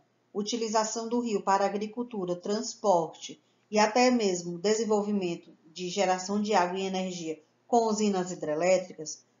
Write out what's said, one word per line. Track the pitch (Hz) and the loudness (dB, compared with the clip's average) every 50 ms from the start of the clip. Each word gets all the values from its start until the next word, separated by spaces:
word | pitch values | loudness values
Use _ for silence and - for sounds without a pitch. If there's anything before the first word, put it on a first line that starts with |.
| _ _ _ _ _ _ | _ _ _ _ _ _
utilização | - 202 208 208 240 220 226 214 214 220 214 220 - 233 226 226 | -6 -6 -4 -4 -4 -4 -4 0 0 0 0 0 -2 -6 -4 -2
do | 240 247 | -2 -2
rio | 240 233 208 190 | 0 0 -2 -2
para | - 202 196 196 202 | 2 2 2 2 2
agricultura, | 190 196 208 214 214 - 240 240 - - 202 180 175 175 | 0 -2 -4 -6 -6 -6 -8 -8 -8 -6 -6 -4 -4 -4
transporte | 175 - 202 208 226 247 - - - - 202 180 170 160 160 - - - - 156 - _ _ _ _ _ _ | -4 -4 -4 -4 -4 -4 -6 -8 -2 2 2 4 4 2 -2 -6 -12 -16 -16 -16 -18 _ _ _ _ _ _
e | 208 208 | 2 2
até | 214 214 - 247 247 254 | 2 4 4 4 4 6
mesmo | 247 233 214 190 180 170 170 175 175 170 | 4 4 2 2 0 -2 -4 -6 -6 -2
desenvolvimento | 170 208 220 220 226 208 214 208 202 208 208 196 185 175 165 - - - - _ _ - | 0 0 0 2 2 2 2 2 2 0 -2 -2 -2 -2 -4 -6 -10 -16 -20 _ _ -18
de | - 185 180 175 | -12 -10 -8 -4
geração | 180 202 190 185 185 185 185 - 202 214 | -2 0 2 2 2 0 -2 -2 -2 -2
de | 208 208 214 | 0 2 4
água | 180 175 175 185 190 | 4 4 2 0 -2
e | 190 | -2
energia | 190 190 190 185 185 175 170 165 160 156 - - _ _ _ _ | -2 -2 -2 -4 -4 -6 -6 -6 -8 -8 -8 -12 _ _ _ _
com | - 254 233 226 | 2 2 4 4
usinas | 220 208 214 214 208 196 185 180 185 | 2 0 0 0 0 0 0 -2 -4
hidrelétricas, | 175 160 156 151 151 156 175 185 185 180 185 - - - 156 - - - _ _ _ _ | -6 -6 -4 -4 -2 2 4 4 4 4 2 -2 -10 -12 -12 -12 -14 -16 _ _ _ _